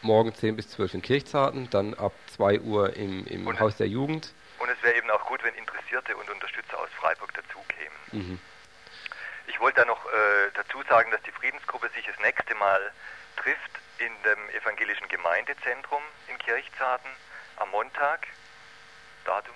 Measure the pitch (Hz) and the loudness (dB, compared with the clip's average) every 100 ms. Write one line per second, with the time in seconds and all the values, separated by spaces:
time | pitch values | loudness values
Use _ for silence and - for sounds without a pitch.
0 | 110 107 113 - 110 110 - - 95 92 | 6 6 6 2 0 0 -8 -2 -2 -2
1 | - 139 139 147 139 135 123 101 104 - | 0 0 2 2 2 2 0 2 2 -2
2 | 98 - - - 101 104 110 104 98 - | -4 -4 -18 2 4 4 2 2 2 0
3 | 101 95 98 92 101 - 110 - 101 110 | -4 -4 -6 -6 -4 2 2 4 0 0
4 | 143 156 - - - - 123 123 117 120 | -2 -2 -6 -16 -20 -4 -2 4 4 4
5 | 117 107 - 131 117 113 110 - - 123 | 4 2 2 0 -2 -2 -10 -10 -4 -4
6 | 127 - 104 101 95 - - 87 85 - | -4 -8 -8 -8 -6 -8 -8 -8 -8 0
7 | 80 87 101 - - - - - 76 76 | 0 0 -6 -10 -12 -14 -8 -8 -8 -12
8 | - 110 90 90 - - - - - - | -10 -8 -6 -8 -12 -20 -20 -20 -20 -14
9 | - - - - - - 123 127 120 113 | -12 -10 -10 -10 -8 2 4 6 4 2
10 | 120 113 107 101 101 104 - - - 120 | 0 4 6 6 4 0 -6 -8 4 6
11 | 113 110 - - 127 143 - 123 117 117 | 6 0 -4 -6 -6 -4 -8 -6 -6 -6
12 | 110 98 107 - - 110 101 98 101 - | -8 0 0 0 -2 2 4 4 2 -8
13 | - - - - - 160 - - - - | -16 -16 -10 -4 -2 -2 -6 -14 -16 -6
14 | 117 113 107 104 104 107 110 107 107 101 | -6 0 2 2 -2 -4 -2 -2 -2 -2
15 | 95 90 85 90 123 143 127 127 - 143 | -4 0 2 2 0 -4 -4 -4 -4 -6
16 | 151 - - 127 - 123 - - 131 127 | -6 -14 -14 -8 -2 -2 -2 -2 0 0
17 | 135 131 - - - - 101 101 117 - | -4 -14 -16 -18 -16 -8 -2 -2 -2 0
18 | 143 165 - - - - - - - - | 0 0 -6 -14 -20 -20 -20 -20 -20 -20
19 | - - - 98 - | -20 -10 -2 -2 -4